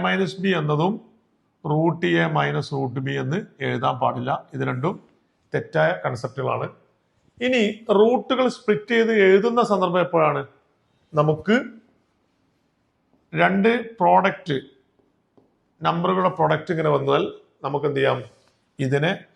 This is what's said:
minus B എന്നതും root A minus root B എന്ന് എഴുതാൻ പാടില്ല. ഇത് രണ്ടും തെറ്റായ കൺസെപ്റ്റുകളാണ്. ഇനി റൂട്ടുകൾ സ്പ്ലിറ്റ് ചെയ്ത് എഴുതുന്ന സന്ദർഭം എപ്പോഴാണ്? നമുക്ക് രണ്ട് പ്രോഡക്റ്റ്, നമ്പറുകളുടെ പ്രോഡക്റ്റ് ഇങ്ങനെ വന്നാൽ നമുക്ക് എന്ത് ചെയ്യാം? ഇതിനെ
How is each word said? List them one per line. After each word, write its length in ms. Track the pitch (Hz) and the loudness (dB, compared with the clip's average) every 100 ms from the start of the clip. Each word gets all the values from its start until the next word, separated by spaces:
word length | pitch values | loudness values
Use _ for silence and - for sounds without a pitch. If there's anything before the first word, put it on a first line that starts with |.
minus 280 | 185 185 190 - | 0 0 -2 -2
B 100 | 190 175 | -2 0
എന്നതും 320 | 151 147 175 226 - _ _ _ _ _ 151 | 0 0 0 -2 -10 _ _ _ _ _ -4
root 320 | 151 165 170 175 | 0 0 0 0
A 160 | 170 165 151 | 2 2 0
minus 300 | 147 147 147 139 | 0 -2 -4 -6
root 200 | 135 120 135 | -6 -6 -6
B 100 | 139 | -4
എന്ന് 160 | 131 180 220 - 131 | -4 -6 -8 -8 -6
എഴുതാൻ 280 | 123 135 131 | -2 -2 -2
പാടില്ല. 280 | 123 123 123 151 - | -2 -2 -4 -6 -8
ഇത് 100 | 131 131 | -8 -6
രണ്ടും 260 | 127 156 - - _ _ _ _ | -4 -4 -6 -12 _ _ _ _
തെറ്റായ 360 | 139 - 160 156 180 | -8 -4 -2 0 -2
കൺസെപ്റ്റുകളാണ്. 600 | 143 117 135 - 127 117 135 - _ _ _ _ _ - 247 | -6 -6 -10 -8 -6 -4 -6 -12 _ _ _ _ _ -6 -2
ഇനി 160 | 254 208 - - 196 | 0 0 -2 0 4
റൂട്ടുകൾ 480 | 220 247 - 254 254 - | 4 2 0 0 0 -2
സ്പ്ലിറ്റ് 380 | - 208 208 233 | -2 -2 0 0
ചെയ്ത് 160 | 226 220 190 | 2 4 6
എഴുതുന്ന 360 | 196 233 233 214 | 6 4 2 2
സന്ദർഭം 300 | 196 180 180 170 | 2 2 0 2
എപ്പോഴാണ്? 360 | 165 151 143 139 _ _ _ _ _ _ 151 | 2 2 0 -6 _ _ _ _ _ _ 0
നമുക്ക് 360 | 156 156 - 233 311 - _ _ _ _ _ _ _ _ _ _ _ _ _ _ _ 156 | 2 0 2 0 0 -10 _ _ _ _ _ _ _ _ _ _ _ _ _ _ _ 0
രണ്ട് 300 | 175 196 220 240 226 - | 2 4 2 2 -2 -2
പ്രോഡക്റ്റ്, 560 | 175 180 190 - - 135 - _ _ _ _ _ _ _ _ _ _ _ 160 | 2 4 2 -2 -4 -6 -6 _ _ _ _ _ _ _ _ _ _ _ -2
നമ്പറുകളുടെ 440 | 170 180 185 185 - | 0 0 0 0 0
പ്രോഡക്റ്റ് 340 | 156 - - 160 | 0 0 -2 -2
ഇങ്ങനെ 160 | 156 143 | 0 0
വന്നാൽ 280 | 135 143 208 - _ _ 139 | 2 0 0 -8 _ _ -6
നമുക്ക് 220 | 143 143 | -4 -4
എന്ത് 100 | 135 | 0
ചെയ്യാം? 200 | 131 123 117 _ _ _ _ - | 0 -2 -6 _ _ _ _ -6
ഇതിനെ 260 | 135 143 160 196 - | -2 0 0 -4 -8